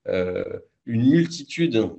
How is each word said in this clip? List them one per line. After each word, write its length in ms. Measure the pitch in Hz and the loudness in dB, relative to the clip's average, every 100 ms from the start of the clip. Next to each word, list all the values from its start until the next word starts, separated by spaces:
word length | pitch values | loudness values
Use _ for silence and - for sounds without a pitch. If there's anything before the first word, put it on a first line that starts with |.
| - | -6
euh, 360 | 92 90 92 92 - - _ - | -4 -2 -4 -8 -10 -16 _ -6
une 240 | 113 127 | 0 4
multitude 840 | 165 165 - - - 165 113 104 | 4 2 -4 -12 -2 0 2 0